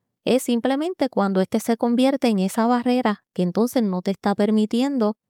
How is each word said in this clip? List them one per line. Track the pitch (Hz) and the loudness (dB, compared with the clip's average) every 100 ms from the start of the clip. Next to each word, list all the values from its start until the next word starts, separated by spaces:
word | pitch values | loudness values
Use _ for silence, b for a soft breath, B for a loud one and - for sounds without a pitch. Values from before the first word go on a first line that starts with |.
| _ _ | _ _
Es | - 240 | 0 0
simplemente | - 233 254 269 320 370 269 | 0 -2 0 -2 -4 -4 -4
cuando | - 202 190 | 0 0 0
este | 190 226 | 0 -2
se | - 233 | -2 -2
convierte | 240 240 254 277 247 | 0 2 2 2 0
en | 208 | 0
esa | 190 - 226 | 0 0 0
barrera | 247 247 247 240 202 _ | 0 0 0 0 -4 _
que | - | -4
entonces | 180 170 233 262 | -2 0 -2 0
no | 214 180 | 0 -2
te | 180 | -4
está | 190 202 202 | -4 -2 0
permitiendo, | 208 220 214 226 269 277 214 214 _ | 2 2 0 0 -2 0 -2 -2 _